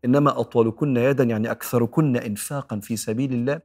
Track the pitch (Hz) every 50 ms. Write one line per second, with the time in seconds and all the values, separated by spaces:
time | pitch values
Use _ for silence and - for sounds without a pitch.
0 | - 123 127 143 147 143 131 127 120 - - 123 113 113 110 - - 147 131 120
1 | 117 131 139 131 135 117 117 107 107 113 113 - - - - 120 120 113 - -
2 | 156 147 127 120 - 120 104 101 - - 151 143 131 _ 117 107 98 - 117 104
3 | - - 110 113 135 139 127 120 120 127 143 160 -